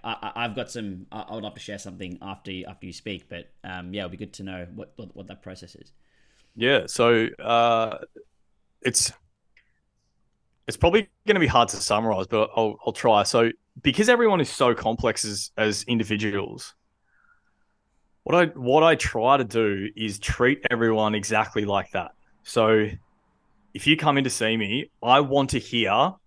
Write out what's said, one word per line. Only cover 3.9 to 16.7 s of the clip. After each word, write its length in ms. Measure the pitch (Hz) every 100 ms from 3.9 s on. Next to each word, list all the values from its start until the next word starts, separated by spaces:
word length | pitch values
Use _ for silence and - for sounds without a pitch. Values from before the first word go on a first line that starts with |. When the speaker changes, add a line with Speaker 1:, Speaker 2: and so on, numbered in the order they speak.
Speaker 1:
yeah, 80 | 101
it'd 80 | 92
be 60 | 90
good 140 | 104
to 80 | -
know 240 | 98 92 87
what, 180 | 107 - -
what, 180 | 98
what 120 | - 95
that 140 | 98
process 320 | 95 95 87 -
is. 160 | - _ _ _ _ _ _ -
Speaker 2:
Yeah, 300 | 120 139 -
so, 420 | - 120 117 113 -
uh, 600 | - 117 117 113 110 - - - - _ _ _ _ _
it's, 300 | 131 - - - _ _ _ _ _ _ _ _ _ _ _ _ _ _ -
it's 100 | -
probably 320 | 170 208 208 _ -
gonna 120 | 202
be 60 | 147
hard 220 | 123 120
to 60 | -
summarize, 500 | - 104 113 98 -
but 240 | 110 107 -
I'll, 200 | 110 -
I'll 80 | -
try. 300 | - 120 104
So 280 | 101 123 117 - _ -
because 260 | 143 127 214
everyone 320 | 240 226 185
is 80 | 131
so 240 | - 127
complex 500 | 117 110 117 120 -
as, 260 | 110 101 - -
as 280 | 107 101
individuals, 920 | - 120 104 104 104 101 95 - -